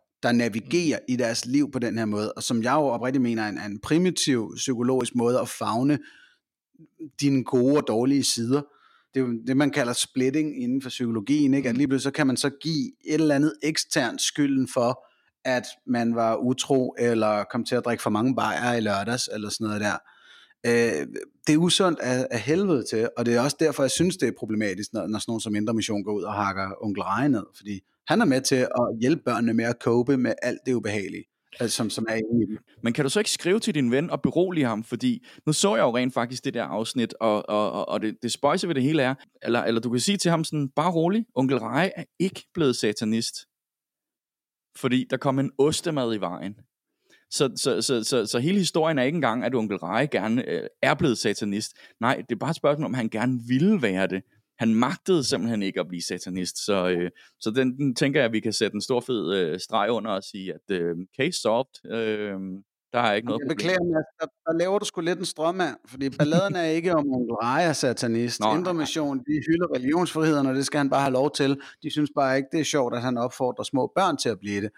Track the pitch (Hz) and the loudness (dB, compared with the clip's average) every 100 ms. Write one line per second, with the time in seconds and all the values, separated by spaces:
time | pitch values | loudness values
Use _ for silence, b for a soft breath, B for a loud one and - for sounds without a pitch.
0 | _ _ 123 120 117 107 131 170 170 110 | _ _ 2 2 2 -2 -2 0 2 0
1 | - 123 117 120 120 139 139 127 117 110 | -2 0 0 -2 0 0 0 0 -2 -2
2 | 110 104 107 - - 120 113 147 143 117 | -2 -2 -4 -4 -2 0 2 2 2 0
3 | 123 135 120 113 107 80 104 101 - 156 | 0 0 0 0 -4 -6 -8 -10 0 2
4 | 180 - - 123 101 - - 123 120 131 | 2 2 0 0 -2 -6 -4 0 0 0
5 | 120 123 117 123 - - 110 110 135 147 | 0 0 2 2 0 -4 -2 0 2 0
6 | B B B B B _ _ _ 165 _ | B B B B B _ _ _ -20 _
7 | 147 - 139 135 113 127 123 143 - 110 | -18 -2 2 2 2 2 4 4 2 0
8 | 127 139 123 - 117 139 143 b b b | 2 2 0 -2 0 0 -2 b b b
9 | b 135 127 117 117 135 147 147 120 120 | b -2 -2 -2 0 2 2 2 0 0
10 | - 131 127 147 156 143 120 135 131 - | -2 0 0 2 -2 -4 -4 -4 -4 -6
11 | 120 110 101 151 143 139 131 120 143 135 | -4 -2 0 2 4 4 2 0 2 2
12 | 135 139 139 123 143 139 156 156 117 - | 0 0 0 2 -2 -4 -4 -4 -4 -8
13 | - 156 156 139 151 151 147 160 - 160 | -2 2 4 4 2 0 -2 -2 -2 0
14 | 120 101 - - 143 135 123 - 120 127 | -2 -2 -4 0 2 2 0 0 0 0
15 | b b b _ 131 127 - - - 120 | b b b _ -2 -2 -2 -12 -4 0
16 | 117 117 113 113 123 127 - 139 123 - | 0 2 2 2 0 -2 2 2 0 0
17 | 120 113 107 104 101 117 110 123 117 113 | 0 2 2 0 -2 -4 -2 -2 0 -2
18 | 113 107 127 131 110 107 123 120 107 98 | 0 2 2 2 0 0 0 0 0 -2
19 | 101 123 - 107 104 - 110 104 104 78 | -2 -4 -4 -6 -8 -4 -4 -2 -2 -4
20 | B B B B B B 120 117 117 78 | B B B B B B 0 4 4 0
21 | 62 53 - _ - 151 170 - 190 156 | -4 -8 -14 _ 2 4 6 4 2 2
22 | 120 127 127 120 135 165 196 147 104 110 | 0 0 0 -2 0 2 4 2 0 -2
23 | 117 - 120 117 135 - 160 135 135 - | -2 0 2 4 2 2 0 2 0 2
24 | 175 180 123 - 107 107 104 95 104 113 | 2 2 -2 -2 -4 -2 -2 -2 -6 -6
25 | 90 107 - 113 110 104 107 113 101 104 | -4 -4 -4 -4 -2 -2 0 0 0 -2
26 | 101 104 90 104 98 95 98 - 107 101 | -2 -4 -4 -2 -2 -2 -6 -6 -6 -4
27 | 92 101 143 120 - - 104 98 - _ | -2 0 2 2 -2 -14 -10 -10 -10 _
28 | - 180 220 131 131 131 123 123 117 110 | 0 2 4 2 2 2 2 2 0 0
29 | 123 156 - 120 117 117 117 117 - 117 | 2 2 0 0 2 2 0 0 2 2
30 | 123 135 120 - - - 135 123 107 104 | 4 2 2 0 -4 -4 -2 -2 -2 -4
31 | 92 92 - _ _ - 120 - 110 - | -6 -10 -14 _ _ -6 -4 -2 -4 -4
32 | 113 110 110 120 101 110 - b 120 120 | -4 -2 0 0 0 -4 -14 b -4 0
33 | 139 208 214 - 170 208 226 151 123 131 | 0 0 0 -2 0 2 2 0 2 2
34 | 165 143 143 151 185 175 127 107 113 113 | 0 -2 0 2 2 2 0 0 -4 -2
35 | 127 117 B B - 151 196 220 156 120 | 0 -2 B B -2 2 2 4 4 2
36 | 127 127 120 127 139 120 85 92 113 127 | 0 0 -2 -4 -6 -4 -4 -4 -4 -2
37 | 113 - 113 104 - 104 104 90 87 101 | -2 0 0 0 0 0 0 -2 -4 -2
38 | 107 - 117 - 139 175 180 147 127 156 | -4 -4 -6 -2 0 0 0 0 2 2
39 | 127 135 B _ - 120 104 113 117 123 | 0 -2 B _ -2 0 2 0 0 -2
40 | 147 202 175 165 160 151 139 - 165 165 | 0 0 2 0 0 -2 -2 -2 0 2
41 | 165 214 220 127 131 135 110 131 190 - | 0 0 -2 0 2 2 0 0 0 -2
42 | 160 _ 190 - - - 143 120 113 104 | -12 _ -2 -2 -10 0 0 2 0 0
43 | 110 113 113 - - _ _ _ _ _ | 0 0 -2 -8 -16 _ _ _ _ _
44 | _ _ _ _ _ _ _ - 131 127 | _ _ _ _ _ _ _ -6 0 0
45 | 123 131 143 135 139 - 143 - 175 151 | 0 -2 0 0 -2 2 2 2 -2 -2
46 | 120 110 90 87 95 107 - _ _ b | -2 -2 -4 -6 -10 -12 -20 _ _ b
47 | b b b - 135 127 139 101 117 123 | b b b 0 0 0 0 0 0 0
48 | 110 131 101 123 143 202 170 175 160 156 | 0 0 0 0 2 2 2 2 2 2
49 | 127 170 135 117 113 127 110 98 82 110 | 0 2 0 0 0 0 0 -4 -2 0
50 | 147 107 107 120 - 80 - - 131 143 | 0 0 0 0 0 -4 -4 0 0 2
51 | 165 110 110 101 104 101 107 B B B | 2 2 0 0 -2 -4 -6 B B B
52 | 117 135 - 113 131 160 151 147 123 127 | 0 0 -2 -4 -4 0 0 0 -2 -2
53 | 113 110 123 127 117 127 180 214 113 92 | -2 0 0 -2 0 2 4 4 2 2
54 | 95 95 - _ _ _ 113 110 123 180 | 0 -2 -6 _ _ _ 0 2 0 -2
55 | - 180 123 135 117 110 98 95 87 90 | 0 0 2 -2 -2 -2 -2 -4 -4 -6
56 | - 90 - 92 87 - - 98 90 90 | -8 -8 -6 -6 -6 -6 -2 0 2 0
57 | 90 b b b 113 117 131 127 143 120 | -2 b b b -4 0 0 0 -2 0
58 | 139 143 120 110 110 104 104 104 - 123 | 0 2 2 0 -2 0 -2 -2 -2 -2
59 | - 120 80 98 85 87 - 113 104 117 | -2 -4 0 0 0 -2 -4 -2 0 0
60 | 110 95 - 98 95 76 - 92 85 85 | -2 -6 -6 -10 -10 -12 -4 -2 -2 -4
61 | 92 - 143 175 113 117 135 - - 117 | -8 -4 -2 -2 0 0 -2 -10 -10 -4
62 | 113 107 104 98 95 95 - _ _ 120 | -2 -2 -4 -6 -8 -12 -16 _ _ 0
63 | 117 104 117 - 139 160 165 185 175 160 | 2 0 0 -4 -2 -2 0 0 0 -2
64 | 151 _ 156 - - 165 175 202 208 - | -4 _ -12 -8 -4 0 2 0 -2 -4
65 | 165 180 180 - 160 185 165 117 _ 131 | -2 -2 -4 -2 -2 -2 -4 -4 _ -6
66 | 139 123 147 165 196 180 165 160 170 165 | -4 0 2 4 2 0 0 0 2 2
67 | 143 127 120 113 117 139 170 147 135 110 | 0 -2 -2 -2 0 2 2 2 0 0
68 | 123 113 120 - 107 110 180 170 139 160 | 0 0 0 0 0 2 0 -2 -2 -2
69 | 147 135 131 151 143 165 175 139 127 165 | -2 -4 -2 -2 2 0 2 -2 0 2
70 | 175 156 160 147 135 131 135 151 139 135 | 2 2 2 4 2 0 0 0 2 2
71 | 139 127 147 - 139 139 B B 151 156 | 2 2 2 2 2 2 B B -6 0
72 | 147 - 135 135 139 165 139 151 123 120 | 0 2 2 2 0 -2 0 0 0 0
73 | 127 120 120 - 127 120 113 135 117 - | -2 -2 -2 -2 -4 -2 -2 0 0 2
74 | 190 143 127 101 101 101 104 | 0 0 -2 -4 -4 -4 -4